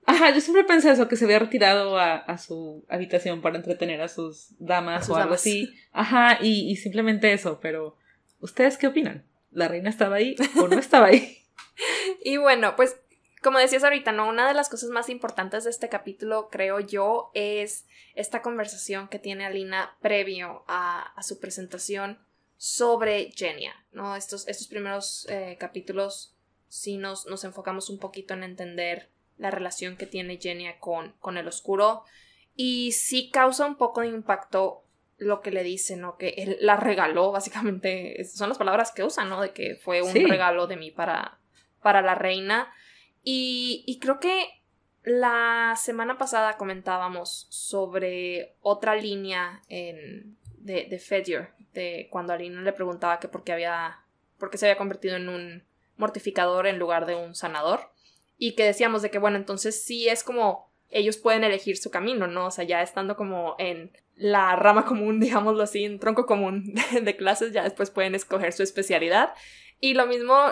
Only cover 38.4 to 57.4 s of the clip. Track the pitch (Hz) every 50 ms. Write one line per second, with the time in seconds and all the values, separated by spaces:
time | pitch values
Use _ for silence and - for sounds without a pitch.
38.4 | 208 202 262 262 208 196 190 214 233 226 - - 190 254 311 - 214 190 190 185
39.4 | 202 190 - - - - - - - - 180 175 180 185 185 226 359 359 220 185
40.4 | 185 175 175 175 175 175 190 175 160 156 - - 170 175 165 - - - - _
41.4 | _ _ _ _ _ _ _ _ - 208 202 196 190 190 185 - 185 185 185 190
42.4 | 190 196 208 233 262 - - - - - - _ _ _ _ _ - - 262 262
43.4 | 254 254 254 247 247 247 240 240 - - 254 247 - 254 269 269 - 359 370 381
44.4 | 359 - - _ _ _ _ _ _ _ _ _ - - 240 247 247 240 240 233
45.4 | 233 233 233 233 233 226 226 226 - - 226 226 226 240 254 254 277 254 247 226
46.4 | 220 214 214 214 202 190 190 190 185 - 185 180 180 180 180 180 175 - - -
47.4 | - _ - - - - - 196 190 185 180 190 185 185 180 180 180 180 180 175
48.4 | - - _ _ - 208 202 202 - 220 214 214 214 214 202 196 196 190 190 180
49.4 | 180 175 175 196 _ - 185 180 175 170 165 160 151 139 - - - 208 208 _
50.4 | _ - - - - 202 190 175 - - - 180 - - 202 196 190 180 170 147
51.4 | 170 - _ _ _ _ - - 180 175 175 165 - - - 180 175 175 175 170
52.4 | 175 175 180 180 185 190 196 196 185 180 175 170 - 175 170 170 - 175 - 175
53.4 | - - 175 170 170 170 170 170 165 165 160 - _ _ _ _ _ _ _ _
54.4 | - 190 - 196 - 208 196 196 202 196 196 - - 190 185 180 180 180 180 175
55.4 | 175 175 170 175 - _ _ _ _ _ _ - 214 214 - 208 - 208 190 196
56.4 | 180 180 180 185 185 196 190 180 175 170 170 170 165 165 175 170 170 170 170 -